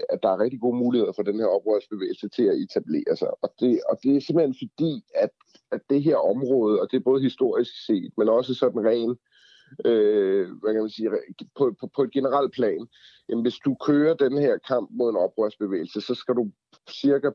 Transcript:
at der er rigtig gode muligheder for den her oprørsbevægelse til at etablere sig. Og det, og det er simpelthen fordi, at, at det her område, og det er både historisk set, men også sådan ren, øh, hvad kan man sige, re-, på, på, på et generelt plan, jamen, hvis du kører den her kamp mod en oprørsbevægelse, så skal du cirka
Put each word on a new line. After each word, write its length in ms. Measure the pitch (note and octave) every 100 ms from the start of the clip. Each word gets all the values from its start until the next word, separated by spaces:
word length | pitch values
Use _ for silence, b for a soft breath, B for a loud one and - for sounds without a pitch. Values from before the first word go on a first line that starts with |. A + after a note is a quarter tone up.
| -
at 140 | F2+
der 60 | G2
er 100 | F#2+
rigtig 220 | A2+ B2+
gode 160 | B2 A#2+
muligheder 360 | A#2+ B2 F#2+
for 100 | G2
den 160 | G2+ G#2
her 80 | G#2+
oprørsbevægelse 840 | G2 G2+ G#2 - G#2 F#2 F#2 G#2
til 140 | -
at 140 | G#2+ G#2+
etablere 600 | F#2+ G#2 - D#2 - E2
sig. 120 | - -
Og 120 | - -
det, 200 | B2+ A2+ -
og 100 | A#2
det 140 | C3 C#3
er 40 |
simpelthen 360 | - E3 D3 B2+
fordi, 420 | A2+ - D#3+ C3 -
at, 160 | - G#2+ - _ _ _
at 80 | G#2+ -
det 120 | C#3
her 140 | D3 C3+
område, 640 | D#2 A#2 C3 C3 G#2+ G#2
og 100 | G2+
det 60 | B2+
er 80 |
både 180 | B2 C3+
historisk 640 | C3 - B2+ G#2 B2 - -
set, 260 | G2+ - -
men 100 | G#2+
også 260 | A2+ B2+
sådan 300 | B2+ B2+ A2+
ren, 320 | A2 A#2 A#2 B2 b b b b b b
øh, 680 | - A2+ G#2 G#2 F#2+ G2 F2+ -
hvad 120 | G#2
kan 100 | A2
man 80 | A2
sige, 200 | G#2+ A2
re-, 400 | G2+ A#1+ - - -
på, 160 | C3+ G#2
på, 100 | A#2 -
på 60 |
et 80 | B2+
generelt 400 | C#3 C3 C#3 C3
plan, 340 | - A2+ E2 A#2 b b b b
jamen, 140 | A2+
hvis 160 | A#2 -
du 120 | C#3 B2+ -
kører 280 | C#3+ D3+
den 240 | E3 C3+ C#3
her 200 | C#3+ G2+ -
kamp 220 | B2 G2+
mod 200 | A#2 A#2+
en 60 | G#2
oprørsbevægelse, 840 | F#2 - G#2+ - G#2 F#2+ - G#2+
så 140 | -
skal 200 | B2 -
du 160 | B2 G#2+ - _ _ -
cirka 400 | - C#3 C#3 C#3+